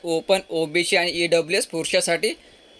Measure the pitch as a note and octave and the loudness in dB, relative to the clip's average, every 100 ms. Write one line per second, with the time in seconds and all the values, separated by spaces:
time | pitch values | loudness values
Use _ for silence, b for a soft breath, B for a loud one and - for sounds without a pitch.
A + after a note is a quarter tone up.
0 | E3+ E3 - F#3+ - E3 D#3 E3+ E3+ F#3 | 0 -2 2 0 0 -4 -2 0 2 0
1 | F3 E3+ E3+ E3+ D#3 G3 - E3 D#3+ F#3 | 0 -2 2 2 2 -2 -2 -4 -2 0
2 | - E3+ G#3+ E4+ B B B B | 0 0 -2 -4 B B B B